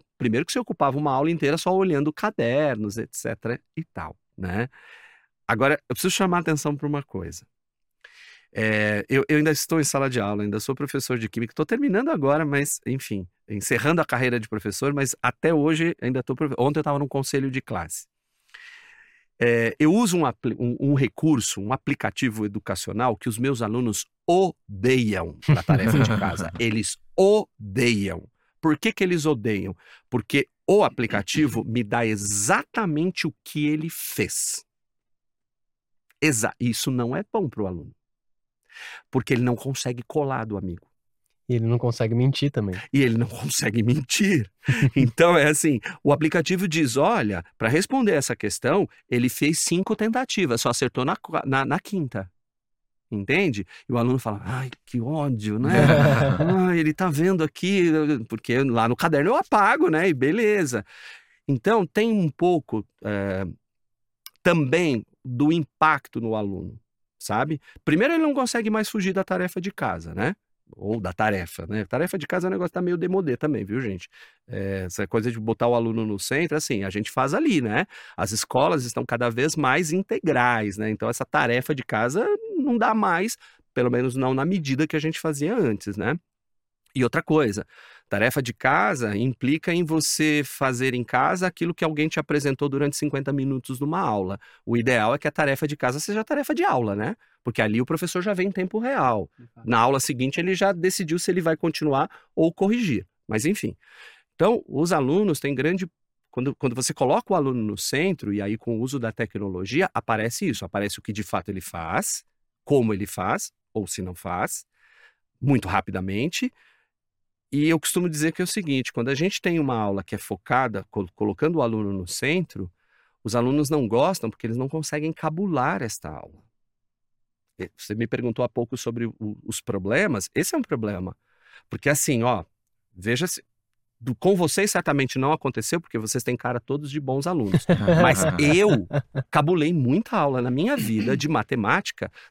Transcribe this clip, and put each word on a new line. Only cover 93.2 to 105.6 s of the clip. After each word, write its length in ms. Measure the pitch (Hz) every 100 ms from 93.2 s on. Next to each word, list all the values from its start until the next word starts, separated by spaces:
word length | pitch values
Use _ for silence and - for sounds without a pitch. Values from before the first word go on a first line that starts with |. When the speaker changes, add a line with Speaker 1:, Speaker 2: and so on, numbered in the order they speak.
| 135
Speaker 1:
minutos 460 | 139 135 131 - 127
numa 220 | 143 170
aula. 400 | 156 107 92 98 - -
O 120 | - 117
ideal 380 | 117 123 107
é 40 | 139
que 100 | 151
a 20 |
tarefa 360 | - 147 135 151
de 80 | 147
casa 240 | 127 139
seja 200 | - 208
a 40 |
tarefa 300 | 214 294 277
de 100 | 320
aula, 320 | 349 147 110 101
né? 200 | 113 226 _ _
Porque 180 | - 117
ali 180 | 110 110
o 60 | 127
professor 360 | 160 175 180
já 120 | 180
vem 140 | 190 190
em 40 |
tempo 260 | 190 185 214
real. 520 | 240 269 135 110 92 _
Speaker 2:
De 80 | 120
fato. 220 | - 113
Speaker 1:
Na 100 | 117
aula 220 | 120 135
seguinte, 400 | - 131 131 151
ele 140 | 175
já 180 | 185 196
decidiu 460 | 180 180 - 170 170
se 120 | -
ele 100 | 180
vai 160 | 165 160
continuar 540 | 170 - 151 135 156 - _
ou 180 | - 165
corrigir. 540 | - 196 240 214 107 90 _ -
Mas, 180 | 107
enfim. 320 | 147 208 113 - _ - - - _
Então, 300 | - 180 240 -
os 260 | 131 170
alunos 460 | 175 131 170 208 147
têm 160 | 139
grande, 320 | 131